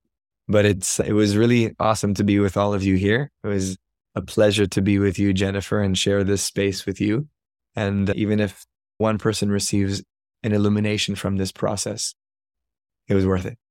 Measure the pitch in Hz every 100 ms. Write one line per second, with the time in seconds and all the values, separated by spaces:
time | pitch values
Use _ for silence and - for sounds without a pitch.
0 | _ _ _ _ - 104 104 98 - -
1 | - 104 107 101 117 120 113 - 110 110
2 | 104 98 101 101 101 101 101 101 95 95
3 | 101 113 143 _ 107 101 95 95 _ _
4 | _ 107 95 - 104 104 98 - 98 101
5 | 101 92 101 95 98 98 - 107 101 92
6 | - 101 98 98 - - 98 95 - 95
7 | 104 113 151 _ _ _ _ - 101 101
8 | 98 95 104 104 101 - - _ _ _
9 | 110 107 113 104 104 101 - 101 98 101
10 | - _ _ _ 110 104 104 104 104 104
11 | - 98 101 98 95 - - 104 - 107
12 | - - _ _ _ _ _ _ _ _
13 | - 98 95 92 92 117 _